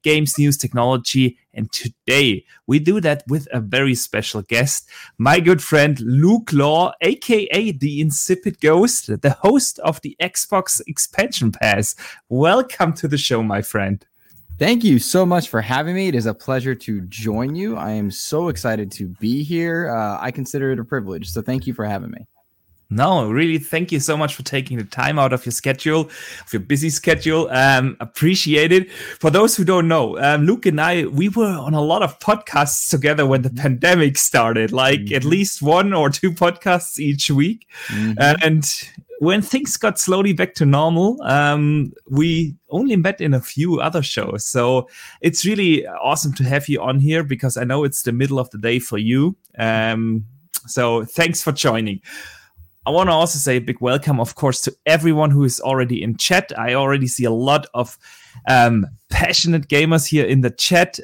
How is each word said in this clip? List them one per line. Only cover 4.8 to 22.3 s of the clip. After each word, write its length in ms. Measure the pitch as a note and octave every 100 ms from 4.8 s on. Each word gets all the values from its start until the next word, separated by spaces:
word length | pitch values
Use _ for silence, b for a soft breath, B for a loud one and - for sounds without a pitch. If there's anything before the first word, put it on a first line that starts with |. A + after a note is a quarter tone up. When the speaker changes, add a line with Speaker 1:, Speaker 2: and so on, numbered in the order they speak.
| - B B _
Speaker 1:
my 200 | B2 E3
good 240 | E3+ F3
friend 380 | - D3+ D3 C3
Luke 500 | A2+ C3 E3+ A3+ A3+
Law, 400 | D3 C#3+ D#3 F3+ -
A 120 | E3+ -
K 300 | - A3 G3+
A 220 | F3 A3
the 280 | C#3+ D3+ D3
Insipid 580 | D#3 C#3 - F#3 G3+ -
Ghost, 600 | D3+ E3 A#3 - - G#2
the 160 | - C#3
host 360 | G3 C4+ - -
of 200 | D#3+ D#3
the 160 | D3+ -
Xbox 600 | F3+ - - G3 F#3 - -
Expansion 680 | D#3 - - A#3 - A2+
Pass. 420 | - G#2+ G2+ G#2+ - B B _
Welcome 640 | B2 D#3 G#3+ B3+ - E3+
to 120 | D#3+ D#3
the 120 | C#3
show, 240 | - A#2+
my 180 | A2 G2+
friend. 420 | G#2 A2 G2 G2+ _ b b b _ -
Speaker 2:
Thank 260 | D#3 A#3+
you 160 | A3+ F#3+
so 260 | - F#3 F3+
much 220 | F3 D3+
for 120 | A2+
having 360 | G#2+ C3 D#3 F3+
me. 100 | F#3+
It 80 |
is 120 | C3 A2
a 80 |
pleasure 400 | G#2 - C3 C3
to 260 | A#2+ - G#2
join 560 | F2+ G#2+ A2 G#2+ B2+ D#3+
you. 200 | G3+ A3+
I 160 | G2
am 200 | G#2+ G2+
so 340 | G2 - D3+ E3+
excited 460 | - B2 A2 G2
to 160 | - F#2+
be 340 | F2+ G#2+ C3
here. 480 | D3 E3+ E3+ E3 E3+
Uh, 280 | A#2 G#2+ G2+
I 100 | A2+
consider 400 | B2+ C3 C#3+ C3+
it 80 | B2+
a 60 |
privilege, 460 | A#2 C#3 G2 F2 G2+
so 120 | F2+
thank 240 | G#2+ C3 C3
you 80 |
for 100 | A#2
having 280 | G#2 G2 F#2+
me. 160 | - -